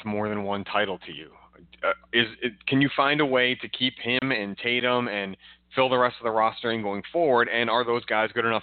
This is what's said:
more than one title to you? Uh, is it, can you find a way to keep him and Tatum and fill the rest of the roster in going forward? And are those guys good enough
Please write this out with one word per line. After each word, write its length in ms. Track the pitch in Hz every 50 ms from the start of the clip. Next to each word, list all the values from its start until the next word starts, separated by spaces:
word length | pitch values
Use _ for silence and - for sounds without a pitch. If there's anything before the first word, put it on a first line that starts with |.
| -
more 240 | 110 104 104 107 107
than 160 | 107 104 101
one 200 | 98 101 101 95
title 340 | - - 104 104 98 92 92 -
to 80 | 92
you? 180 | 87 - 80 76 - - - _ _ 92 90 _ - - -
Uh, 60 | 95 95 - - _
is 140 | - 120 117 110 113 -
it, 100 | - 123 107 - - -
can 120 | 135 135
you 80 | 143 139 -
find 240 | - 139 139 147 147
a 60 | 151
way 280 | 139 131 127 123 123 127
to 120 | - - 110
keep 260 | - - 127 131 120 -
him 320 | - 117 123 127 131 135
and 260 | 131 110 101 101 98
Tatum 520 | - - 120 120 123 120 123 123 123 123 120
and 280 | 104 101 98 98 95 - - - - _ _ _ -
fill 140 | 135 131 131
the 60 | 131
rest 200 | 123 123 123 117 -
of 40 | 117
the 60 | 117
roster 420 | 110 110 110 110 110 - - 117
in 100 | 113 113
going 200 | 107 101 98 101 - -
forward? 360 | - 170 170 147 123 120 120 113
And 160 | 107 117 120 113
are 160 | 110 120 123
those 200 | 117 120 120 113
guys 240 | - 113 107 110 107 104
good 120 | 120 113
enough 160 | 113 113 107